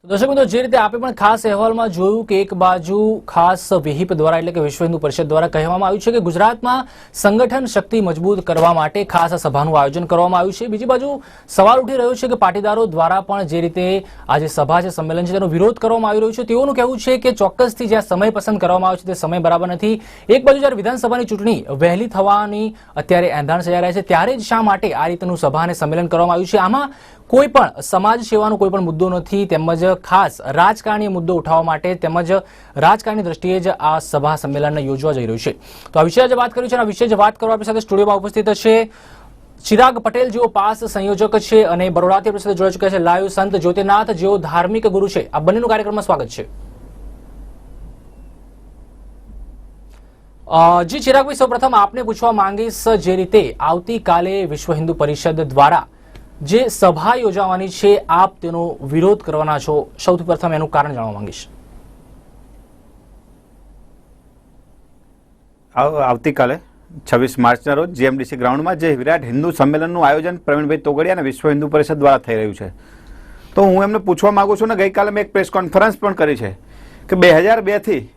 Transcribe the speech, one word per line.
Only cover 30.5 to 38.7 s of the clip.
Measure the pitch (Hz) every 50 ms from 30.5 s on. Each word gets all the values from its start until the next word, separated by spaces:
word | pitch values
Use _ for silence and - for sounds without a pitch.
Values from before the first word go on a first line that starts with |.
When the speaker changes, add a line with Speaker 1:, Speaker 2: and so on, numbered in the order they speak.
| 139 160 175 196 220 220 - 214 208 214 214 202
Speaker 1:
મુદ્દો | 190 180 165 165 180
ઉઠાવવા | 165 - 156 165 165
માટે | 165 165 156 151 156 180 185
તેમજ | 175 - 160 165 175 175 165 190 196 190 - - - - - -
રાજકારણની | 143 139 170 208 214 - 233 214 214
દ્રષ્ટિએ | 196 175 165 - - 180 185 190
જ | 170 190
આ | - - - 156 156 160
સભા | 151 - - 147 139 147 156
સંમેલન | 151 - 139 139 143 147 147 151 151
યોજવા | 139 135 135 135 139 156
જઈ | 147 131
રહ્યું | 120 110 113 117
છે. | - 147 - - - - - - - -
તો | - 160
આ |
વિશે | 156 175 - 240
આજે | 254 247 254
વાત | 240 240 233
કરી | - 247 247 247
છે | 240
અને | 247
આ | 233
વિશે | 208 196 - 240 233
જ |
વાત | 220 196 208 214 214
કરવા | - 226 220
આપણી | 220 214 214
સાથે | 214 220 220
સ્ટુડિયોમાં | 220 - 196 196 208 208 202
ઉપસ્થિત | 196 185 208 - 220 214 220
છે | 208 202 - 226